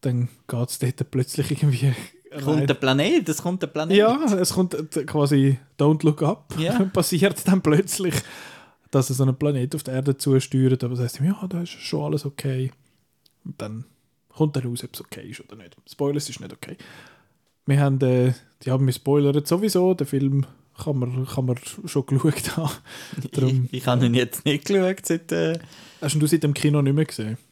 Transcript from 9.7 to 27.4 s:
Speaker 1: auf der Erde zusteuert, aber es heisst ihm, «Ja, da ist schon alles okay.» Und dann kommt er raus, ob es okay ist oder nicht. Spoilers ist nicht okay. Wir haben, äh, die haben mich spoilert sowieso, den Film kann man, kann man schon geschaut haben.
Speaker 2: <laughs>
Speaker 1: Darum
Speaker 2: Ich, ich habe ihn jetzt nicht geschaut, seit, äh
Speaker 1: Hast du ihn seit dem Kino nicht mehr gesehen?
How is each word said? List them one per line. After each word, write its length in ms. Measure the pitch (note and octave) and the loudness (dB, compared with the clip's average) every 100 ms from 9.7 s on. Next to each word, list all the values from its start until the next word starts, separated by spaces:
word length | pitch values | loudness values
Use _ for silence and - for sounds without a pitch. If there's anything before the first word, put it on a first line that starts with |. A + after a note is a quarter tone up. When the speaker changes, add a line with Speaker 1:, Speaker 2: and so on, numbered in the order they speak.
| D#3 | -6
Speaker 1:
auf 80 | |
der 120 | - C3 | -6 -4
Erde 220 | C3+ C3+ | -2 -2
zusteuert, 680 | - C3 - C3+ C3 B2+ | 2 2 2 2 2 2
aber 100 | B2 | 0
es 60 | B2 | -4
heisst 180 | A#2+ - | -4 -2
ihm, 60 | D3 | -2
«Ja, 180 | G3+ F#3+ | -2 -4
da 140 | F3 | -6
ist 100 | F3 | -8
schon 320 | - - D#3 D3 | -10 -8 -6 -2
alles 200 | D#3 C#3+ | -4 -6
okay.» 460 | C#3+ C#3 C3 C3 - _ _ _ _ _ _ | -8 -6 -4 -4 -8 _ _ _ _ _ _
Und 180 | - - | -16 -12
dann 240 | G#2+ A2 B2+ _ _ _ _ | -10 -12 -14 _ _ _ _
kommt 260 | - D#3 D3 | -2 -2 -2
er 80 | |
raus, 200 | A#2+ A#2+ | -6 -8
ob 100 | - | -12
es 80 | - | -18
okay 280 | - - G2+ | -16 -16 -16
ist 120 | - | -18
oder 140 | - - | -20 -20
nicht. 180 | F2+ _ _ | -20 _ _
Spoilers 400 | - C#3+ D3 D3 | -6 -4 -2 -6
ist 100 | B2+ | -12
nicht 140 | - | -16
okay. 240 | - - F3 - - - _ _ _ _ _ - | -16 -16 -18 -18 -20 -20 _ _ _ _ _ 0
Wir 140 | C#3 | 2
haben, 180 | C#3+ C3+ | 2 2
äh, 320 | C3 B2+ B2+ B2 _ _ | 2 4 4 0 _ _
die 80 | - | -2
haben 140 | C3 C3+ | 0 2
mich 100 | B2 | 0
spoilert 500 | - C#3+ C#3+ C#3+ D3 | 2 2 4 2 0
sowieso, 460 | E3+ G#3+ F#3+ F3+ | 0 2 2 2
den 140 | F3+ C#3 | 2 0
Film 380 | C3+ C#3 C#3 C3+ - _ - | 0 0 0 -2 -8 _ -12
kann 160 | - C#3 | -4 -2
man, 260 | B2 B2+ C3 | -2 -4 -4
kann 180 | - B2+ | -4 -2
man 120 | B2 - - F3+ | -4 -6 -14 -6
schon 200 | C#3+ C3 | -4 0
geschaut 500 | C3+ D#3 C#3+ - - | 2 2 0 -4 -4
haben. 140 | D#3 - - - | -4 -6 -16 -18
Speaker 2:
<laughs> 300 | - - B2+ | -14 -12 -8
Speaker 1:
Darum 320 | - C3 C3 B2 | -2 0 2 0
Speaker 2:
Ich, 20 | B2+ | -4
ich 80 | B2+ | 0
habe 180 | B2 A#2+ | 2 4
ihn 80 | |
jetzt 320 | A#2+ A#2+ - - | 2 0 -2 -2
nicht 200 | C#3+ - | -2 0
geschaut, 400 | G3 F#3 F#3+ - | 0 2 -2 -2
seit, 260 | E3 E3 | -4 -2
äh 260 | E3+ D#3+ E3 - - - - | -2 0 -2 -8 -20 -20 -8
Speaker 1:
Hast 140 | D3 D3+ | -4 0
du 40 | |
ihn 80 | D3+ | 2
seit 160 | D#3+ | 2
dem 100 | D3+ | 2
Kino 280 | C#3 D3+ D3 | 0 2 2
nicht 120 | C#3 | 2
mehr 120 | C#3 D#3 | 2 0
gesehen? 320 | - G#2+ A2+ | -4 -8 -8